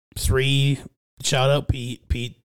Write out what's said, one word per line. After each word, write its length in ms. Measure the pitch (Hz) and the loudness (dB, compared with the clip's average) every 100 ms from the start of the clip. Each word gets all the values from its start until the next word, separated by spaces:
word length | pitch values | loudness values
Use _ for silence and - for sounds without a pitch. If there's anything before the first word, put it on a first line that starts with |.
| _ - | _ -4
three. 640 | - 131 135 139 139 135 - _ _ _ | 0 2 2 2 2 0 -6 _ _ _
Shout 280 | - 135 131 | -2 2 2
out 160 | 143 135 | 2 0
Pete. 400 | 135 123 123 _ | -4 -6 -12 _
Pete, 280 | 123 120 - | -10 -10 -12